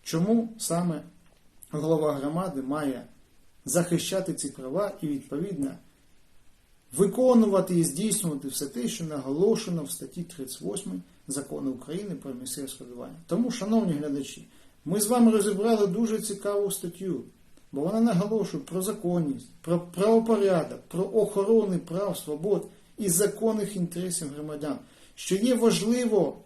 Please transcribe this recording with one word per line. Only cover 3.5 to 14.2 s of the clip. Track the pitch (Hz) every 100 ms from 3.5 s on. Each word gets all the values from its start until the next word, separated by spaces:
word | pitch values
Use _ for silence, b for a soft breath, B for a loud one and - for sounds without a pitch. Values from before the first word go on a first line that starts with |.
| _
захищати | 139 175 170 170 - 190 180
ці | 147 143
права | 135 131 160 202 -
і, | 156
відповідно, | 139 - 147 196 165 135 - - _ _ - _ - - _ _ _ _ 135
виконувати | 196 240 254 233 208 196 180 175
і |
здійснювати | 151 139 214 - 170 143 135
все | -
те, | 139 240 226
що | 170
наголошено | 160 147 131 147 202 - - 170
в | 135
статті | - 135 175
тридцять | 165 - 131 -
восьмій | 165 208 190 92 - b -
Закону | 139 139 147 139
України | 117 - 175 208
про | 143 139
місцеве | 123 127 - 135
самоврядування. | - 127 120 127 - -
Тому, | 180 247
шановні | - 196 226 185
глядачі, | 147 147 139